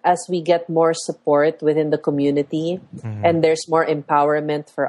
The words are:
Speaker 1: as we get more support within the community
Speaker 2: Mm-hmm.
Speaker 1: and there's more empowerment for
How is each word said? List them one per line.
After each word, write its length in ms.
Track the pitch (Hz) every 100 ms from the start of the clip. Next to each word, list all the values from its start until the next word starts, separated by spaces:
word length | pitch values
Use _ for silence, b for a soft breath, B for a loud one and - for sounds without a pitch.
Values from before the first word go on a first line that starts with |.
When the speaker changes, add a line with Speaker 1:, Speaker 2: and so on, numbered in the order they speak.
| 175
Speaker 1:
as 200 | 180 -
we 120 | 180
get 280 | 160 170 170
more 240 | 160 165
support 680 | 160 - - - 147 151 -
within 280 | 151 151 151
the 80 | 147
community 800 | - 143 143 143 143 156 165 185 - -
Speaker 2:
Mm-hmm. 300 | 110 - 170
Speaker 1:
and 180 | 165
there's 240 | 160 160 -
more 180 | 165 160
empowerment 840 | 151 143 147 147 151 151 147 -
for 140 | -